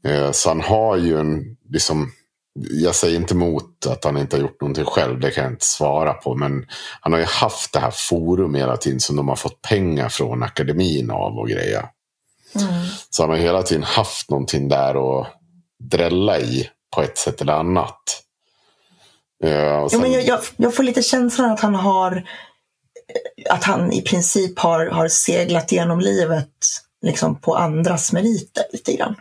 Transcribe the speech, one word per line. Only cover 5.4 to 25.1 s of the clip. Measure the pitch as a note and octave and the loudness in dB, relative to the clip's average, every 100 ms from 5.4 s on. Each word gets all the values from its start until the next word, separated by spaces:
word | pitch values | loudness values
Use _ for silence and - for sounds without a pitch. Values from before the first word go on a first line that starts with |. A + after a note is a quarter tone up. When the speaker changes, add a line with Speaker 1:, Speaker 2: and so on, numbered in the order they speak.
Speaker 1:
jag | C2 | -4
inte | B1 - | -2 -4
svara | - D2 D2 D#2 | 0 0 2 0
på, | C#2+ - | -2 -4
men | B1 C#2+ C#2 B1+ - - - | -2 -2 -4 -8 -14 -14 -8
han | D#2+ | 0
har | E2 | 0
ju | E2 | 2
haft | - A#2 - - | 0 0 -2 -4
det | - | -2
här | C2+ | -2
forum | - - E2+ E2 F2+ F2+ | -4 -2 0 2 2 2
hela | C#2+ C2 A#1+ | 0 0 -2
tiden | C#2+ C2 | -2 -2
som | - C#2+ | -2 0
de | C#2 | 0
har | C2 | -2
fått | D#2 - | -4 -8
pengar | - G#2 F#2 D2+ A#1+ | 0 2 2 0 -2
från | - B1 B1 | -2 -2 -2
akademin | B1 - C#2 D2+ F#2 D2+ A#1+ | -4 -4 -2 0 2 0 -2
av | G1+ G1+ A1 | -4 -4 -4
och | A1+ | -4
grejer. | G1+ G1+ G#1 - _ _ _ _ _ - G#3+ | -4 -2 -4 -6 _ _ _ _ _ -8 -2
Speaker 2:
Mm. | G3 F3 F3 G3+ - | 0 -2 -4 -10 -8
Speaker 1:
Så | - | 0
han | D#2+ | 2
har | D#2+ | 2
hela | E2+ F#2 | 2 2
tiden | F#2 D#2+ | 0 -2
haft | D2 - G2+ - - | 0 0 -2 -4 -4
någonting | C#2+ C2 D2 C#2 | -2 -2 -2 0
där | C#2 C2+ C2+ C2 C2 | 2 2 0 0 -2
att | C2 - _ _ _ _ - | -4 -14 _ _ _ _ -10
drälla | E2 E2+ F2+ G#2 D#2+ | -2 0 2 2 0
i | A#1+ C2 B1 _ _ - | -2 -4 -6 _ _ -4
på | |
ett | D2 - | -4 -4
sätt | - C#2+ | -6 -4
eller | C#2 | -2
annat. | D2+ E2+ F2+ C#2+ - - - _ _ _ _ _ _ _ _ _ _ _ _ | 0 0 0 -2 -8 -10 -10 _ _ _ _ _ _ _ _ _ _ _ _
Eh, | D#2 D2+ D2+ D2 | 0 2 2 2
och | D2 | 2
Speaker 2:
Jo, | A#3 | 2
men | B3+ | 2
Speaker 1:
sen | |
Speaker 2:
jag, | B3+ | 2
jag, | - A#3 - - | 2 0 -4 0
jag | A#3 | 0
får | A#3 | 2
lite | C4 B3 | 2 2
känslan | A#3+ C4 B3 A#3+ B3 | 2 2 2 2 2
att | G#3+ | 2
han | G#3 | 2
har, | G3 F#3+ F#3+ F#3 F3+ F#3 - - _ _ _ _ - - A#4+ - - - | 2 4 2 2 -2 -6 -18 -20 _ _ _ _ -20 -8 -8 -8 -10 -2
att | F3+ | 0
han | - F#3+ F3 | 2 2 2
i | - | 0
princip | - F3+ F3 G3+ F#3 F3+ | 0 0 2 2 0 0
har, | E3+ E3 E3 | 2 2 2
har | E3 | 0
seglat | E3 | 2